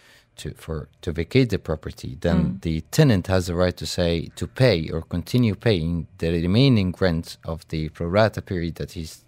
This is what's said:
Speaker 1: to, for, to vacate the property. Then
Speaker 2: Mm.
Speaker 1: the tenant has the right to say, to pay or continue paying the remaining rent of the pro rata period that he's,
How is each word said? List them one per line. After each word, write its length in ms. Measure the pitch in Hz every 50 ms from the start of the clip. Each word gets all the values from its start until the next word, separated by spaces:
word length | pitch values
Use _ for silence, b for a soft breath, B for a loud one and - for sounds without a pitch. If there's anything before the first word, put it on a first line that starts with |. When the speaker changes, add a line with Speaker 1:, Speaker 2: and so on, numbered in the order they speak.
| b b b b b b _ -
Speaker 1:
to, 140 | - 76 69
for, 340 | - - - 80 78 - - _ _
to 100 | - 92
vacate 380 | 78 80 82 - - 127 135 113
the 100 | 98 85
property. 580 | - - 78 76 - 80 78 - - - 64 76
Then 180 | - 85 82 80 78
Speaker 2:
Mm. 160 | - - -
Speaker 1:
the 200 | - 87 80 80 - -
tenant 360 | - - 156 139 113 92 82 -
has 180 | 95 92 87
the 100 | 90 85
right 220 | 85 90 90 85 -
to 80 | 80
say, 440 | 76 - - 90 85 85 85 - - -
to 120 | - 90 -
pay 420 | - - 127 127 101 82 78 71
or 120 | 71 80
continue 540 | 80 - - 87 82 - - 123 123 110 95
paying 520 | - - 120 107 87 78 82 85 82 78 - - -
the 120 | - 82
remaining 640 | 87 85 82 87 95 113 135 139 123 107 95 90 82 -
rent 380 | 95 92 85 80 82 - - - -
of 200 | - 82 80 - -
the 200 | - 78 78 76
pro 180 | - - 85 85
rata 340 | 87 101 113 104 - -
period 340 | - - 98 87 82 85 80
that 180 | - 73 - -
he's, 300 | 90 80 78 - - _